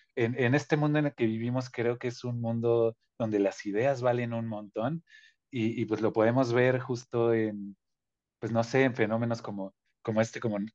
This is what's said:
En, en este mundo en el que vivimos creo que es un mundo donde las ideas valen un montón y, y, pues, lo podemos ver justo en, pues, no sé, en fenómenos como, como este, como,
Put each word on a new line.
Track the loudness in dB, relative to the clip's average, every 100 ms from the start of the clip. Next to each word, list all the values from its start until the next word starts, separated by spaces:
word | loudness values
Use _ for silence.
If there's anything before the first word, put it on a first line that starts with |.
| _ -2
En, | 0 2
en | 2 2
este | 2 0
mundo | 2 2
en | 0
el | 0
que | 0
vivimos | 0 -2 -4 -4
creo | -4 -2 -2
que | -4
es | -6
un | -8 -4
mundo | -2 -2 2 2 2 -2 _ -6
donde | 0 2
las | 2 0 -4
ideas | 0 0 0
valen | 0 0 -2
un | -4 -4
montón | -6 -8 -4 -4 -4 -8 -20 -20 _ _
y, | -2 -2 0
y, | -2
pues, | 0
lo | 0
podemos | 4 4 4 2
ver | 4 4 2
justo | -2 -6 -4 0 2
en, | 2 0 -4 -12 -16 _ _ _ _ _ _
pues, | -4
no | -2
sé, | 0 2
en | 2
fenómenos | 2 0 0 -2 -4
como, | -6 -10 -10 _ _ _
como | -4 0
este, | 0 0
como, | -4 -2 -6